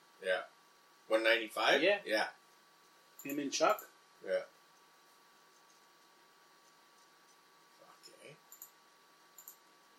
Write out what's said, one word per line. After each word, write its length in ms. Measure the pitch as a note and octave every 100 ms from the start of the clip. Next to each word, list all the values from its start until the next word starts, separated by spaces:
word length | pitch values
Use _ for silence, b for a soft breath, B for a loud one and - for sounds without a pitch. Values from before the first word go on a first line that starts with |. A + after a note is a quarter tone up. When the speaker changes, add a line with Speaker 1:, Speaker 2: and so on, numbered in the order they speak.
| - - F#2+
Speaker 1:
Yeah. 180 | F2+ - - - - - - -
One 120 | A2
ninety-five? 600 | A2+ A#2 A2 A2 A#2+ E3
Speaker 2:
Yeah. 160 | F3+ G3+ -
Speaker 1:
Yeah. 220 | G#2+ F#2+ - - - - - - - - - C#3+
Speaker 2:
Him 120 | C#3+
and 120 | C#3
Chuck. 300 | - E3+ G#3 - - - - -
Speaker 1:
Yeah. 180 | - - - - - - - - - - - - - - - - - - - - - - - - - - - - - - - - - - - - - -
Okay. 280 | - - D#3+ - - - - - _ - - - - - - - - -